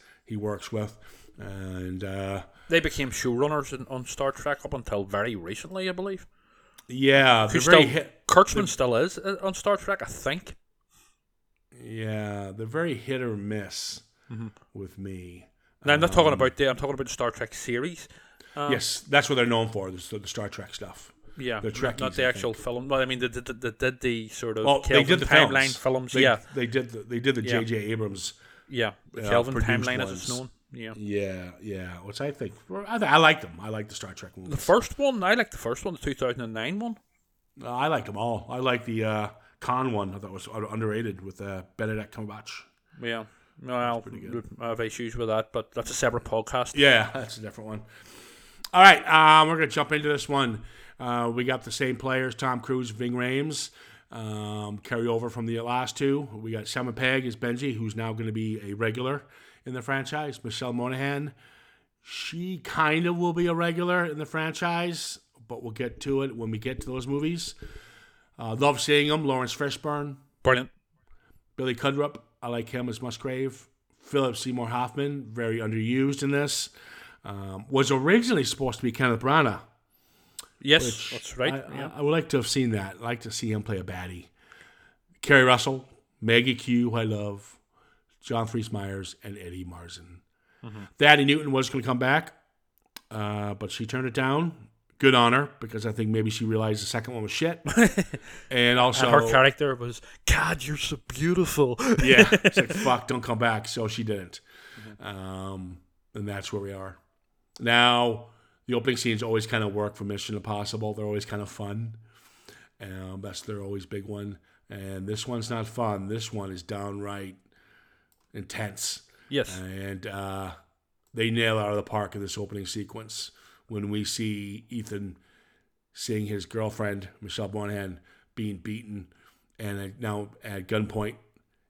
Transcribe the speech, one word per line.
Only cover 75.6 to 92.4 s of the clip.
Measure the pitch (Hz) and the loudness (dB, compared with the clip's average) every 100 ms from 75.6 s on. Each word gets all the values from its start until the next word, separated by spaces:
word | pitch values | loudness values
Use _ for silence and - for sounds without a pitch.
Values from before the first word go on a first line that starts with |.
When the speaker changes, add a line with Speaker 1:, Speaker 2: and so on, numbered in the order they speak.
| 110 110 110 127 135 135 | -2 -2 0 2 2 2
Speaker 1:
in | 139 | 0
this. | 139 143 - - - - - - - | 2 0 -2 -6 -12 -20 -20 -20 -18
Um, | - 101 98 95 110 | -14 -12 -10 -12 -2
was | 135 131 | 2 4
originally | 135 139 214 233 196 | 2 6 4 4 0
supposed | 123 - 131 113 | 0 -2 -4 -2
to | |
be | 123 | -4
Kenneth | 110 131 113 | 0 2 2
Branagh. | 123 151 135 92 - _ _ _ _ _ _ - - _ | 2 4 4 0 -10 _ _ _ _ _ _ -20 -20 _
Speaker 2:
Yes, | 135 156 127 | 4 4 4
Speaker 1:
which | 110 - | -4 -8
Speaker 2:
that's | 120 - - | -10 -10 -2
right, | 127 | -2
Speaker 1:
I, | 135 131 139 | -2 -8 -10
Speaker 2:
yeah. | - - | -10 -2
Speaker 1:
I, | |
I | |
would | 143 | 2
like | 160 160 | 2 2
to | 139 | 0
have | 113 | 2
seen | 139 127 | 0 2
that. | 107 98 95 | 0 -4 -8
I'd | |
like | 117 120 | -6 -6
to | 113 | -8
see | 107 117 | -6 -4
him | 107 | -4
play | 98 98 | -4 -6
a | |
baddie. | 90 92 90 90 - _ _ - - _ _ _ _ _ | -6 -10 -10 -12 -16 _ _ -20 -20 _ _ _ _ _
Kerry | - 143 | 6 8
Russell, | 127 123 135 135 - _ _ - | 8 6 4 -4 -8 _ _ -4
Maggie | 110 117 123 | 4 4 4
Q, | 120 - 120 120 | -2 0 2 2
who | 113 | 0
I | |
love, | 110 107 104 101 - - _ _ _ _ _ _ | -2 -2 -6 -10 -16 -20 _ _ _ _ _ _
John | - 117 113 | -6 -4 -2
Rhys | 117 110 | -4 -4
Meyers, | 107 98 98 95 - | -6 -6 -8 -10 -14
and | - 101 | -14 -14
Eddie | 90 90 87 | -12 -12 -12
Marsan. | 87 85 85 85 90 _ _ _ _ | -14 -16 -18 -18 -20 _ _ _ _
Speaker 2:
Mm-hmm. | 117 107 101 - | -16 -14 -10 2
Speaker 1:
Thandie | 143 147 139 | 6 8 6
Newton | 147 151 | 2 2
was | 131 127 | 0 0
gonna | 135 | -2
come | 117 123 | 0 0
back, | 127 147 160 - | 2 2 0 -14